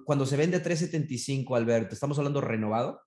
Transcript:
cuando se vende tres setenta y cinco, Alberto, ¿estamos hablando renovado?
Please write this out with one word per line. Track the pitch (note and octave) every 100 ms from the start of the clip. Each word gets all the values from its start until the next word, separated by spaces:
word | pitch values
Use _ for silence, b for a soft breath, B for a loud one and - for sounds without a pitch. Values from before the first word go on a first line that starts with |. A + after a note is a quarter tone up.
| -
cuando | C#3 C3
se | C#3+
vende | E3 F3
tres | E3+ D#3+
setenta | E3 D#3+ C#3
y | B2
cinco, | - C3+ B2+ A#2+
Alberto, | A#2 A#2 G#2+
¿estamos | A2 C#3+ D3
hablando | C#3+ C#3+
renovado? | B2+ A2 G#2+ A2 C#3 -